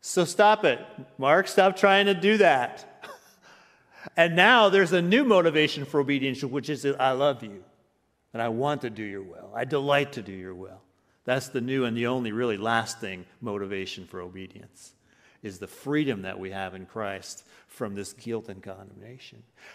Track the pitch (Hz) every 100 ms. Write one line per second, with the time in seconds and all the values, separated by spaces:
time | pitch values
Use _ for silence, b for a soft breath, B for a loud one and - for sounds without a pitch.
0 | - - 175 - 208 214 170 120 - -
1 | - - 131 165 185 - 190 185 202 196
2 | 202 185 190 214 185 135 120 - - -
3 | - - _ _ B B B B B B
4 | B - 170 170 196 247 208 196 180 180
5 | 175 226 277 196 170 156 151 - 139 151
6 | 139 139 135 123 135 135 127 143 139 135
7 | 131 131 143 123 110 101 90 _ _ _
8 | _ _ _ 117 117 113 139 147 131 107
9 | 107 98 95 85 - 110 123 147 139 143
10 | 139 127 98 95 92 90 92 92 _ _
11 | _ _ - 131 135 131 120 135 123 117
12 | 120 127 117 107 123 101 110 117 110 -
13 | 101 95 90 _ 120 101 98 98 95 -
14 | 90 92 90 92 95 - - _ - _
15 | b b b b 110 92 98 - 135 147
16 | 151 104 95 95 95 98 95 95 92 110
17 | 104 98 - - _ b b - 113 101
18 | 98 - 117 113 110 95 101 95 98 98
19 | 104 127 - 113 117 _ B